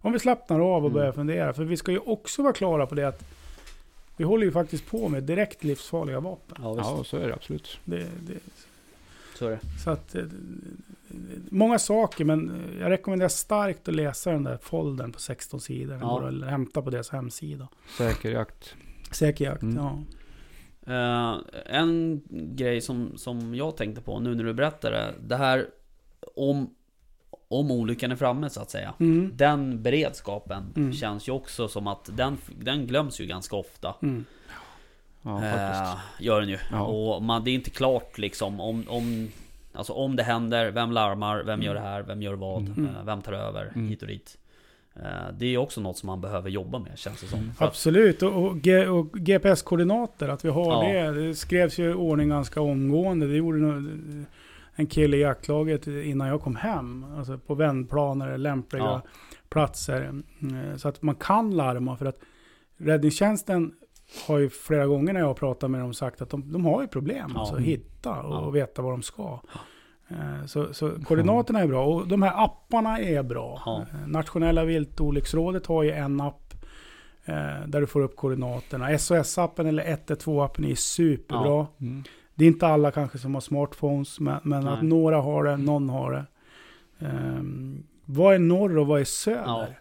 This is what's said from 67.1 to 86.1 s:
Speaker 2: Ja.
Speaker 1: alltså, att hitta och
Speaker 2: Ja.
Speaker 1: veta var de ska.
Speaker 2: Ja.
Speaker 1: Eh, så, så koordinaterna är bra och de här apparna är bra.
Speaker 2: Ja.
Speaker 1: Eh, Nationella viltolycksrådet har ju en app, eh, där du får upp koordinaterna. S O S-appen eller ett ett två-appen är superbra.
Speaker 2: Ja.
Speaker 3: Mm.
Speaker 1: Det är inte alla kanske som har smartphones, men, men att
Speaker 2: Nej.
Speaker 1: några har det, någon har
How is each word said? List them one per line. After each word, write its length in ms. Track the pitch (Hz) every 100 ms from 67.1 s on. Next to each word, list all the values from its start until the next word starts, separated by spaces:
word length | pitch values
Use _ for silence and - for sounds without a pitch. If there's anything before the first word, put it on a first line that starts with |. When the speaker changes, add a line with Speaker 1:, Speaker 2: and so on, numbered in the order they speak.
| 277 -
Speaker 2:
Ja. 60 | 113
Speaker 1:
alltså, 160 | 107
att 60 | 87
hitta 600 | 117 110 - - 123 139
och 140 | 147 151
Speaker 2:
Ja. 40 | 151
Speaker 1:
veta 320 | 143 131 -
var 100 | 127
de 100 | 127
ska. 380 | - - 208 127 -
Speaker 2:
Ja. 60 | - - - _ _ _
Speaker 1:
Eh, 360 | 165 147 139
så, 280 | 143 147 147
så 180 | 139 151 156
koordinaterna 540 | 147 160 165 233 240 220
är 80 | 165
bra 180 | 127
och 220 | 143 165 180
de 140 | 196
här 220 | 196 185
apparna 560 | 220 - _ 233 220 226
är 240 | 196 147
bra. 380 | 127 - - -
Speaker 2:
Ja. 200 | - 110 -
Speaker 1:
Eh, 140 | - 147
Nationella 580 | 160 156 170 165 165
viltolycksrådet 1000 | 165 165 147 - 151 143 - 160 170 185
har 180 | - 160
ju 80 | 151
en 300 | 151 139 143
app, 320 | 143 - - - - - - - - -
eh, 100 | - 76 73 71 147
där 140 | 147
du 60 | 143
får 140 | 147
upp 140 | 135
koordinaterna. 720 | - 139 131 123 123 - 131 127
S 200 | 151 -
O 40 |
S-appen 500 | 170 - - 170 - 160
eller 160 | 156
ett 280 | 165 151 -
ett 80 | 151
två-appen 460 | - 147 143 -
är 100 | 147
superbra. 720 | 127 - - 165 135 - 120 143
Speaker 2:
Ja. 200 | 147 151 -
Speaker 3:
Mm. 220 | 123 135 135 - _
Speaker 1:
Det 100 | -
är 20 | 165
inte 200 | 165 170
alla 240 | 151 147
kanske 260 | 151 139 131
som 160 | 131
har 80 | 139
smartphones, 800 | - 143 143 - 147 143 139 -
men, 200 | 143 143
men 240 | 151 139 139
att 120 | 139
Speaker 2:
Nej. 80 | 160
Speaker 1:
några 320 | 165 160 156
har 220 | 139 151
det, 140 | 147 139
någon 320 | 139 147 139
har 220 | 131 131